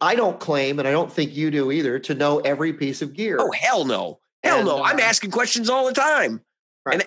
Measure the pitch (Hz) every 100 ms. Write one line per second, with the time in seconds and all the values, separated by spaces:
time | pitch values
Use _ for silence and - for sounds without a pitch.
0 | 165 233 202 - - 143 135 143 135 151
1 | 165 - 151 147 156 147 135 151 139 131
2 | - 139 147 147 139 143 160 151 135 131
3 | 143 147 220 151 277 - 226 226 135 98
4 | 87 - _ _ 294 285 196 143 196 285
5 | 226 220 202 202 240 240 226 262 262 269
6 | 294 294 143 110 _ _ _ _ 135 170